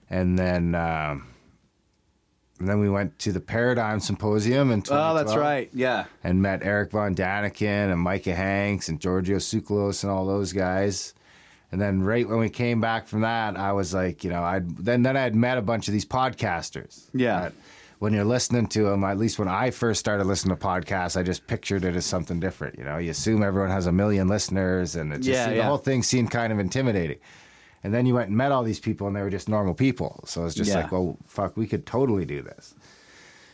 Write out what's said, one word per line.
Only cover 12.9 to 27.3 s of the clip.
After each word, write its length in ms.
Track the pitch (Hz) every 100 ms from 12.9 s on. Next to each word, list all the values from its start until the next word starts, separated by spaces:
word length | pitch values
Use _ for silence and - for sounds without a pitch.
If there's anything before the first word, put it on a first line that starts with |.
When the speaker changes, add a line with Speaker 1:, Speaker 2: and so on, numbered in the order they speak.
| 113 -
Speaker 1:
from 140 | 107
that, 340 | 113 113 107 92
I 140 | 98
was 220 | 101 87
like, 300 | 95 92 85 90
you 40 |
know, 140 | 85
I'd, 260 | 87 95 87 -
then, 260 | 101 123
then 120 | 127 135
I'd 180 | 123 110
met 220 | 123 127
a 40 |
bunch 260 | 104 110 101
of 60 |
these 120 | 104 -
podcasters. 1000 | 127 131 - 104 85 - - - - -
Speaker 2:
Yeah. 300 | 131 123 92
Speaker 1:
But 100 | 87 - - - - -
when 120 | 104
you're 120 | 107 104
listening 420 | 123 - 123 104
to 220 | 110 101
'em, 160 | 98 95
at 120 | 98
least 220 | 113 -
when 80 | 95
I 240 | 98 127
first 300 | - 117 101
started 240 | 110 104 95
listening 300 | 95 92 87
to 40 |
podcasts, 520 | 98 90 78 95 90 95
I 80 |
just 240 | 90 85 -
pictured 380 | 110 - 98 90
it 100 | 87
as 100 | -
something 360 | 92 78 85
different. 360 | 90 - 73 -
You 60 |
know, 140 | 67 78
you 120 | 85
assume 300 | 76 107 107
everyone 300 | 101 95 95
has 140 | 95 87
a 40 |
million 340 | 90 104 101 92
listeners, 720 | 104 - 95 92 92 85 82
and 160 | 76
it 60 | 73
just 100 | 131
Speaker 2:
Yeah, 160 | 127 113
Speaker 1:
seemed, 100 | 110
Speaker 2:
yeah. 60 |
Speaker 1:
the 40 | 117
whole 80 | 139
thing 260 | 135 131
seemed 260 | - 127 113
kind 220 | 120 113
of 80 | 107
intimidating. 600 | 92 131 131 98 80 71 -